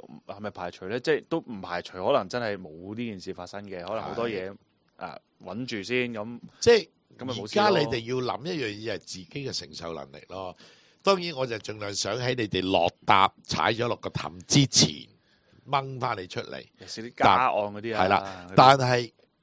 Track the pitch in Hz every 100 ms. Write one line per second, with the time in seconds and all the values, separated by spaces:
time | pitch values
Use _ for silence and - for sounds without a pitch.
0 | - - - 98 104 98 90 - 92 123
1 | 160 143 - 165 - 104 90 87 - 92
2 | 101 135 95 123 113 98 85 80 95 110
3 | 117 95 95 90 87 101 101 92 87 110
4 | - 117 117 101 95 98 _ _ _ -
5 | 85 - _ _ 95 104 127 110 95 123
6 | 120 113 110 120 - - 233 226 - _
7 | _ - 127 120 107 208 208 180 143 120
8 | 113 127 117 98 160 170 113 104 110 95
9 | - 95 85 147 131 87 78 76 85 80
10 | 69 71 - 92 92 - - _ _ _
11 | 190 190 175 135 127 110 - 107 101 98
12 | 101 117 123 127 104 92 92 92 87 -
13 | - 98 98 _ - - 87 113 120 101
14 | 87 - 73 87 - - 139 - - 71
15 | 55 _ _ _ _ _ - 139 135 131
16 | 127 104 92 113 92 67 - - 92 -
17 | 117 123 123 110 127 101 104 104 113 107
18 | 92 98 98 92 - 92 131 139 123 123
19 | 120 _ _ _